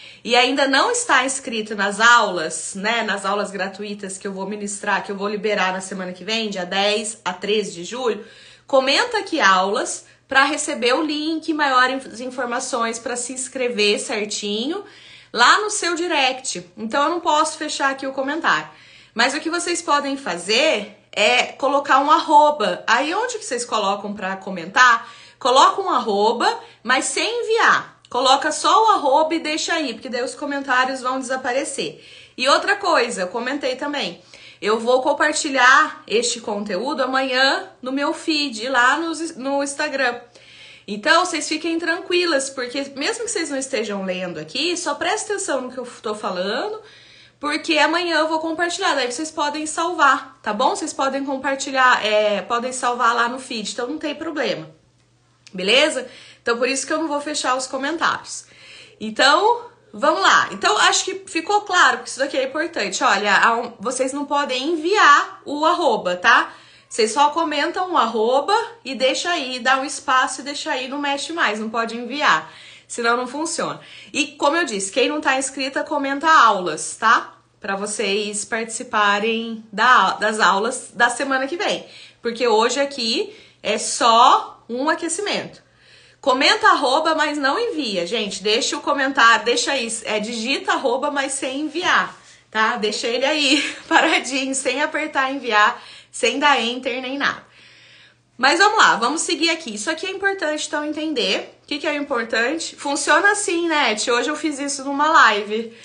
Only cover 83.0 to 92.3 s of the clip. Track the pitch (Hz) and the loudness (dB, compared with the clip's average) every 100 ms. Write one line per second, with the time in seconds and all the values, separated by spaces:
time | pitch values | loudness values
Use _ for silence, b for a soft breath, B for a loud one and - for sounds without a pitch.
83 | 226 262 415 B B B - 214 - - | -2 -2 -4 B B B -4 -4 -4 0
84 | 247 226 254 - - - - 240 294 330 | 4 8 8 6 2 -14 -10 -4 -2 -2
85 | 339 370 415 214 - - _ b b b | -2 -4 -4 -4 -6 -14 _ b b b
86 | b b - 262 311 427 415 330 269 285 | b b 0 2 4 4 4 4 4 2
87 | 320 311 302 294 269 339 466 320 247 185 | 2 2 0 0 0 0 -2 -4 -4 -4
88 | 175 233 202 - 202 226 - - 320 277 | -2 -4 -4 -4 -2 0 0 -4 -2 0
89 | 269 277 233 226 208 269 - 277 226 - | 0 4 6 6 2 0 0 -2 -4 -6
90 | - 214 208 233 226 330 - 330 247 226 | -4 -4 -4 -6 -4 -2 0 0 0 0
91 | 294 285 269 - 277 269 302 349 349 240 | -2 -2 -4 -4 -6 -4 -4 -4 0 2
92 | 180 - B | 0 -6 B